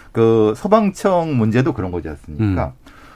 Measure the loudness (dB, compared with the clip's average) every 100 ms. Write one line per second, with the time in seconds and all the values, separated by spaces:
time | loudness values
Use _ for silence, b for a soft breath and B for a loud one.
0 | B 0 2 4 2 0 2 2 2 0
1 | 0 0 0 0 0 2 0 -2 -6 -6
2 | -8 -12 -12 -4 -2 -2 -4 -10 b b
3 | b